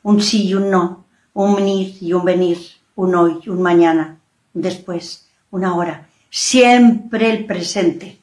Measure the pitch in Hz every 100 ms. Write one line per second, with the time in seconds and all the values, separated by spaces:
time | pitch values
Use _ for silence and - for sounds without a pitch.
0 | 208 208 208 220 196 196 196 185 175 -
1 | _ _ _ 202 202 202 196 196 190 -
2 | 170 175 175 180 180 170 - _ _ -
3 | 185 175 170 165 226 180 180 170 170 160
4 | 156 - _ _ _ 175 180 180 - 170
5 | - - _ _ _ 185 185 175 165 151
6 | - _ _ - - 254 247 247 233 220
7 | - 220 226 220 - 185 170 208 170 -
8 | 190 -